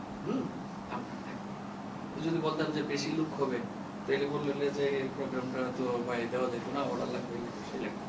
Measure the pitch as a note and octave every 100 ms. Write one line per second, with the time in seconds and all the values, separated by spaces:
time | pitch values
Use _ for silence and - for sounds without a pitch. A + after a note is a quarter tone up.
0 | - - D#3+ B3+ - - - - - -
1 | - C2 C2 - - - - - - -
2 | - - D#3+ E3 D#3 D3+ D3+ D3+ C3 C#3+
3 | D#3 D#3+ D#3 C#3+ C3 B2 G#2 - - -
4 | - C#3 C#3+ C#3+ C#3+ C#3 C#3+ C#3+ C#3 C#3
5 | C3 C#3 C3 C3 B2+ C3 B2+ B2+ B2 A#2+
6 | B2 A#2+ A#2 B2+ B2+ A#2+ C3 C#3 C3 B2
7 | B2 B2 - - A#2+ G#2 - - G#2 -